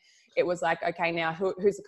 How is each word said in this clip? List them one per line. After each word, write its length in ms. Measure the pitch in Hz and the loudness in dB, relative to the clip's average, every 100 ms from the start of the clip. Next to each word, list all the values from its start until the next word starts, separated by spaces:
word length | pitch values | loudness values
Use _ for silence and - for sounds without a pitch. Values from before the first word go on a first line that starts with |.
| _ _ _ - | _ _ _ 0
It 100 | 165 | 0
was 160 | 175 | 2
like, 220 | 165 170 | 0 0
"Okay, 280 | 175 170 170 | -2 0 0
now 220 | 170 160 | 0 -2
who, 200 | 165 190 - | 0 -2 2
who's 180 | 202 | 0
the 60 | - | 0